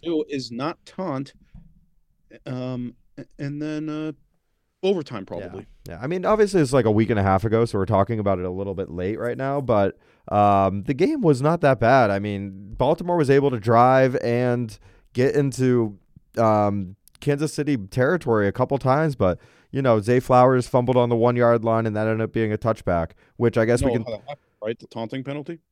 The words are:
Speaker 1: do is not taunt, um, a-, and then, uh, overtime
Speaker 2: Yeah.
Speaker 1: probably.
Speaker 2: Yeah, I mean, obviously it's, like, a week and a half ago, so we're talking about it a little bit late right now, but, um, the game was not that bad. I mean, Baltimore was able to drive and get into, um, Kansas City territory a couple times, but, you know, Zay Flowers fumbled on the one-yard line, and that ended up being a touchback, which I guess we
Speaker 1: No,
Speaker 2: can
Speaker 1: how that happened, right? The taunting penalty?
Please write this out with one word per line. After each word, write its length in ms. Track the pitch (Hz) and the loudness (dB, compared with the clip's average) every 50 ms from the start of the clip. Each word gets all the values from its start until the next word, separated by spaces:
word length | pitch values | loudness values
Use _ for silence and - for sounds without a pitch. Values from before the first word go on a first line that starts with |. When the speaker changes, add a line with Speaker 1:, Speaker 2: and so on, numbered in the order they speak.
| - | -6
Speaker 1:
do 220 | 165 170 151 151 - | -2 -4 -4 -4 -4
is 220 | 147 139 127 117 | -6 -8 -8 -8
not 340 | 120 117 135 156 170 _ _ | -8 -6 -6 -6 -6 _ _
taunt, 480 | - - - 185 180 143 131 139 - _ _ _ _ _ - - - _ _ _ _ _ _ _ _ _ _ _ _ - 120 _ | -20 -12 -10 -8 -6 -6 -8 -8 -10 _ _ _ _ _ -20 -20 -20 _ _ _ _ _ _ _ _ _ _ _ _ -20 -20 _
um, 500 | - 131 127 127 127 127 123 123 120 117 _ _ _ _ | -10 -10 -8 -8 -8 -8 -8 -8 -10 -12 _ _ _ _
a-, 80 | - 135 _ _ - | -20 -20 _ _ -12
and 240 | 151 143 143 147 151 | -10 -10 -8 -8 -8
then, 260 | 151 156 151 156 156 | -8 -6 -8 -8 -8
uh, 240 | 151 151 156 156 151 _ _ _ _ _ _ _ _ _ _ _ _ _ - | -8 -8 -8 -10 -10 _ _ _ _ _ _ _ _ _ _ _ _ _ -2
overtime 380 | 190 202 185 147 - 127 107 | -2 -2 -2 -4 -8 -10 -12
Speaker 2:
Yeah. 40 | 95 | -10
Speaker 1:
probably. 420 | - 101 85 92 87 95 95 98 - - _ _ - | -10 -10 -10 -10 -12 -14 -16 -16 -18 -20 _ _ -16
Speaker 2:
Yeah, 100 | 87 82 110 | -14 -10 -6
I 60 | 139 | -6
mean, 180 | 175 185 180 | -6 -4 0
obviously 340 | 185 214 214 214 202 196 185 | 0 2 2 2 2 4 2
it's, 120 | 156 123 127 | 2 2 2
like, 140 | 139 113 | 2 2
a 40 | 110 | 4
week 180 | 107 104 113 101 | 4 2 2 2
and 120 | 120 104 | 2 2
a 20 | 95 | 2
half 220 | 98 95 95 98 | 2 2 2 0
ago, 200 | 113 104 110 117 | 0 0 0 0
so 140 | 113 - 101 | 0 0 -4
we're 80 | 95 | -2
talking 320 | 90 113 95 98 - 117 110 | 0 2 2 2 0 -2 -4
about 200 | 104 101 98 90 | -2 -2 -2 -2
it 40 | 90 | -4
a 60 | 92 | -6
little 240 | 90 92 98 98 98 | -6 -6 -6 -6 -6
bit 160 | 85 95 - | -6 -8 -8
late 280 | 78 87 90 95 107 - | -6 -6 -4 -4 -4 -4
right 200 | 113 120 120 - | -6 -6 -6 -6
now, 220 | 131 135 139 143 | -6 -4 -4 -4
but, 360 | 139 120 120 104 101 98 - _ _ _ _ _ _ - | -2 0 2 2 2 0 -2 _ _ _ _ _ _ -4
um, 540 | - 104 104 101 101 98 98 98 95 101 95 | 2 4 4 6 6 4 4 2 0 -2 -6
the 100 | - 143 | -6 -2
game 260 | 127 175 269 320 294 | 0 0 0 0 0
was 200 | 240 165 147 120 131 | 2 2 2 4 2
not 180 | 151 165 170 | -2 -2 2
that 180 | - 147 131 107 | 2 0 2 2
bad. 320 | 113 113 127 135 123 104 | 2 4 4 4 4 4
I 80 | 98 98 | 0 -2
mean, 560 | 101 104 101 98 98 101 95 95 101 98 113 | -2 -4 -6 -6 -8 -10 -12 -16 -18 -18 -6
Baltimore 420 | - 120 131 160 175 185 175 175 | -2 0 0 0 -2 -2 -4 0
was 120 | 175 151 127 | 0 2 4
able 200 | 139 139 135 143 | 4 4 4 2
to 100 | 127 117 | -2 -2
drive 560 | 95 110 120 117 120 127 131 131 131 131 123 | 0 2 4 6 6 6 6 4 4 4 2
and 600 | - - 117 117 120 123 123 120 120 123 113 - - _ - _ _ _ _ _ | -2 -2 -2 -2 0 0 0 -2 -2 -4 -6 -10 -16 _ -20 _ _ _ _ _
get 240 | - 123 139 - | 0 0 2 2
into, 640 | 143 143 139 123 - 127 127 123 120 117 110 101 95 _ _ _ - _ _ _ | 2 0 0 -2 0 0 2 2 2 0 -2 -4 -12 _ _ _ -20 _ _ _
um, 600 | - 117 110 107 107 104 104 101 101 98 87 95 _ _ _ _ _ | 0 2 4 4 4 2 2 0 -2 -6 -8 -12 _ _ _ _ _
Kansas 320 | - 147 143 143 151 151 - | -4 -2 -2 -2 -2 -6 -4
City 240 | - 147 139 147 | -4 -2 -2 -2
territory 720 | 120 98 95 - 131 127 139 180 175 - - 117 107 104 98 | -4 -4 -6 -2 0 0 2 0 -2 0 0 0 2 2 0
a 40 | 95 | 0
couple 240 | - 127 127 139 139 | 0 -2 -2 -2 -2
times, 360 | - 131 131 147 160 160 143 | 0 0 0 2 0 -2 0
but, 240 | - 101 92 87 - _ - _ _ _ _ | 0 0 0 0 -2 _ -20 _ _ _ _
you 120 | - 131 135 | -6 -2 2
know, 180 | 131 117 110 | 2 2 2
Zay 200 | 101 107 123 127 | 2 2 2 2
Flowers 460 | 123 - 131 123 123 127 131 127 120 | 2 4 4 6 6 6 4 2 0
fumbled 300 | - - 127 123 120 131 | 0 0 0 0 2 2
on 140 | 123 120 120 | 2 2 2
the 60 | 120 | 2
one-yard 480 | 113 110 120 120 120 120 117 117 117 107 | 2 2 2 2 2 2 4 2 2 2
line, 200 | 113 113 113 113 | 0 0 0 0
and 100 | 113 104 | -2 -2
that 100 | 107 107 | -2 -2
ended 160 | 110 110 110 110 | -2 -2 -2 -4
up 100 | 110 - | -4 -2
being 200 | 117 113 107 107 | -2 -2 -2 -2
a 60 | 107 | -2
touchback, 520 | - 113 113 - - - 90 85 82 82 - _ _ _ _ | -2 -2 -4 -2 -2 -2 -2 -2 -2 -4 -8 _ _ _ _
which 220 | _ 117 117 104 123 | _ 0 2 2 2
I 60 | 113 | 2
guess 160 | 110 120 123 135 | 2 2 2 2
we 60 | 135 | 0
Speaker 1:
No, 40 | 120 | 0
Speaker 2:
can 100 | 120 110 | -2 -4
Speaker 1:
how 60 | 117 113 | -6 -10
that 80 | 104 | -10
happened, 260 | - - 147 _ _ _ _ _ - | -10 -14 -18 _ _ _ _ _ -8
right? 160 | 110 117 _ | -8 -8 _
The 80 | - | -12
taunting 380 | - - 117 113 110 135 135 127 | -16 -12 -10 -10 -8 -8 -10 -10
penalty? 340 | 139 139 147 143 131 170 160 _ _ | -10 -10 -12 -10 -12 -16 -16 _ _